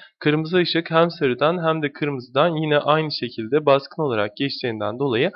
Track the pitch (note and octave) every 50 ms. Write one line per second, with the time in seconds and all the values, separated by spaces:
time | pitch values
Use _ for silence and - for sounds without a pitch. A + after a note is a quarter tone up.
0 | - - _ - - D3+ D3+ D#3 D#3 D#3 F3+ F#3 F3 - - E3 E3+ - E3 E3
1 | E3+ F3 E3 - D3 C3 B2 B2 C#3+ D#3 F3 F3+ E3 D#3+ D#3+ D#3+ D3+ C#3 - -
2 | D3+ D3 C#3 B2+ A#2+ - B2+ C3+ D#3 F3 E3 D#3 D#3+ D3+ D3 D3 - C#3+ D3+ D#3
3 | D#3 D3+ D3 - - A#2 - - A2 A2 C3+ D#3 D3+ C#3+ C#3 C#3 C#3 - - -
4 | D#3 C#3 A#2 G#2+ G#2 G#2+ - - C#3 C3+ - - - B2 A2 G#2+ G#2 G#2 A2+ B2
5 | G#2+ A2 A2 A2+ D3 F#3+ -